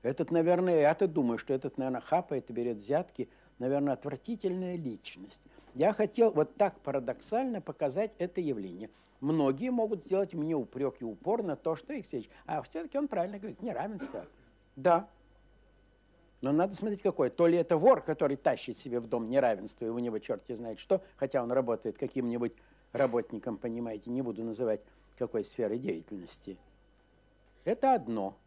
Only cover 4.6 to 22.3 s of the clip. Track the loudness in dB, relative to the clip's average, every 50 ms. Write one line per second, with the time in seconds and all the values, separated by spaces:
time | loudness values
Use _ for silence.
4.6 | -4 -4 -6 -4 -6 -6 -8 -8 _ -16 -16 -16 -18 -18 -20 -20 _ -20 -20 -20
5.6 | -20 -14 -2 2 2 2 4 2 0 0 4 4 4 6 6 4 2 2 4 2
6.6 | 2 2 2 -4 -8 -4 -4 -2 -2 -4 -6 -6 -4 -2 0 0 0 0 -4 -6
7.6 | -6 -8 -4 _ -2 -2 0 0 -2 -2 -2 -6 -6 -4 -4 -4 -2 -2 -2 -2
8.6 | -4 -8 -10 -10 -12 -14 _ _ _ _ _ _ 0 2 2 4 4 4 2 2
9.6 | 0 0 0 0 0 0 -2 -4 -2 0 2 2 2 0 -2 -4 -2 0 0 -2
10.6 | -2 -4 -4 -2 -2 -2 -2 -4 -8 -8 -8 -6 -2 -2 -2 0 0 -4 -6 -4
11.6 | -4 -4 -4 -4 -6 -10 -10 -10 -8 -6 -8 -8 -8 -8 -18 -18 -8 -6 -6 -6
12.6 | -6 -8 -10 -10 -10 -4 -4 -4 -4 -2 -2 -2 -2 -2 -4 -10 -10 -12 -12 -8
13.6 | -8 -6 -4 -4 -6 -6 -6 -8 -10 -8 -10 -12 -12 -12 -20 _ -20 _ _ _
14.6 | _ _ _ 2 4 6 6 6 4 -2 -18 _ _ _ _ _ _ _ _ _
15.6 | _ _ _ _ _ _ _ _ _ _ _ _ _ _ _ _ -2 0 2 2
16.6 | 2 0 -2 -4 -4 -4 -4 0 0 -2 2 2 0 0 4 4 6 6 6 4
17.6 | 4 2 2 6 8 6 6 6 4 -4 0 0 2 0 0 2 2 0 0 0
18.6 | -4 -10 -10 -10 -6 -4 -4 -4 -2 -2 -4 -2 -2 2 2 4 4 4 2 0
19.6 | -4 -12 -10 -8 -6 -4 -4 -2 -2 -2 -4 -4 -4 -4 -6 -6 -6 -12 -10 -10
20.6 | -8 -10 -10 -12 0 _ 0 0 0 -8 -8 -6 -6 -2 0 0 0 2 2 2
21.6 | 2 2 -2 -2 -2 -6 -6 -4 -8 -4 -2 -2 -2 -2